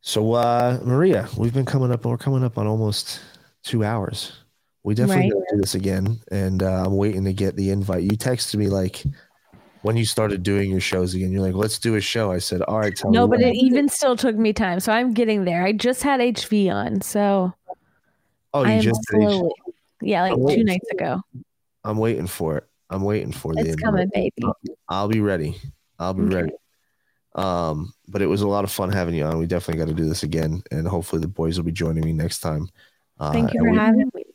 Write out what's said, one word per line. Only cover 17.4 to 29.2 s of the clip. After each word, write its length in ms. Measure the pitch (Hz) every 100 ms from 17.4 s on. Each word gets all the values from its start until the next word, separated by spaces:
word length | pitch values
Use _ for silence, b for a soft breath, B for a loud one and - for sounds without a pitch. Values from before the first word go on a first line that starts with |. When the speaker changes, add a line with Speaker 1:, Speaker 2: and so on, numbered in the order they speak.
| 185 - _ - _ _ _ _ _ _ _
Speaker 1:
Oh, 80 | 139
you 60 | 196
Speaker 2:
I 40 |
am 80 | 220
Speaker 1:
just 200 | 214 113 -
did 100 | 107
H 60 | 104
V. 40 |
Speaker 2:
slowly, 180 | 202 175 - - - _ _
yeah, 200 | 214 196
like, 120 | 185
Speaker 1:
I'm 60 | -
Speaker 2:
two 40 |
Speaker 1:
waiting 220 | 131 185 220
Speaker 2:
nights 200 | 180 -
Speaker 1:
for 40 | 370
it. 40 |
Speaker 2:
ago. 200 | 170 185 - 127 - _ _ _
Speaker 1:
I'm 140 | 107 107
waiting 300 | 113 110 90
for 300 | - 82 73
it. 100 | - _ _
I'm 100 | 95
waiting 300 | 98 107 -
for 240 | - - 80
the 60 |
Speaker 2:
It's 80 | -
Speaker 1:
invite. 120 | -
Speaker 2:
coming, 260 | - 202 180
baby. 200 | 202 185 -
Speaker 1:
I'll, 120 | 117 - - - -
I'll 180 | 92 104
be 140 | 110
ready. 340 | 104 92 76 - - - _ _
I'll 160 | 87
be 100 | 95
Speaker 2:
Okay. 120 | - 92
Speaker 1:
ready. 180 | 85 - _ _ _ _ _ _ _
Um, 600 | - 92 87 82 76 87 - -
but 140 | 98
it 60 | 95
was 140 | 98
a 60 | 101
lot 160 | 101
of 80 | 98
fun 200 | - 95
having 240 | 98 85
you 80 | 85